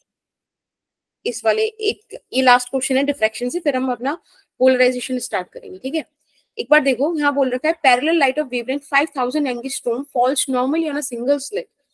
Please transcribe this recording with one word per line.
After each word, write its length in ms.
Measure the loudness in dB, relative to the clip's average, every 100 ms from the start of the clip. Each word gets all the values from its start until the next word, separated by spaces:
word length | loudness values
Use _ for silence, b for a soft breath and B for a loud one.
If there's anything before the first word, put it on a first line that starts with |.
| _ _ _ _ _ _ _ _ _ _ _ _ -8
इस 180 | -2
वाले, 200 | 0 2
एक 540 | -2 -2 -4 -4 _ -18 -4
ये 100 | 2
last 260 | 6 4 4
question 280 | -4 0 0
है 60 |
diffraction 460 | 0 0 -2 -2 -4
से, 120 | -2
फिर 160 | -2 -2
हम 160 | -2
अपना 220 | -4 -4 -6 b b b 2
polarization 600 | 4 6 2 0 -4 -4
start 300 | -4 -6 -6
करेंगे। 300 | -12 -16 -10
ठीक 160 | -6
है, 100 | -6 -6 _ _ _ _ -10
एक 80 | 2
बार 100 | 4
देखो, 380 | 4 2 0 2
यहाँ 160 | 0
बोल 160 | 2 0
रखा 180 | 0 -2
है, 60 | 2 2
"Parallel 360 | 4 2 2
light 160 | 2 0
of 100 | -4
wavelength 360 | -6 -4 -6 -2
five 180 | -2 -2 -2
thousand 320 | -2 0 -2
angstrom 500 | -4 -6 -6 -4 -4 -4 0
falls 280 | 0 0 -2
normally 400 | 0 0 0 -2
on 80 | -4
a 60 | -6
single 340 | -4 -2 -2
slit। 240 | -2 -8 -10 _ _